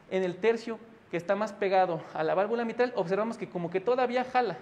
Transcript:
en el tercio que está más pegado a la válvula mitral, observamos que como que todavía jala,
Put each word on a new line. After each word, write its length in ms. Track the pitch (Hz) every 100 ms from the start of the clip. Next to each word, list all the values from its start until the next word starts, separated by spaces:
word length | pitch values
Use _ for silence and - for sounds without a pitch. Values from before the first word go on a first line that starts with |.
| -
en 120 | 185
el 140 | 185 180
tercio 400 | 214 226 233 220 - - -
que 80 | 170
está 180 | 170 202
más 160 | 214
pegado 520 | 208 196 190 185 165 -
a 100 | 156
la 120 | 160 160
válvula 280 | 208 233
mitral, 300 | 233 226 247 226
observamos 400 | 175 190 220 226
que 100 | 180
como 220 | 185 170
que 100 | 185
todavía 420 | 185 247 247 247
jala, 360 | 247 254 233 160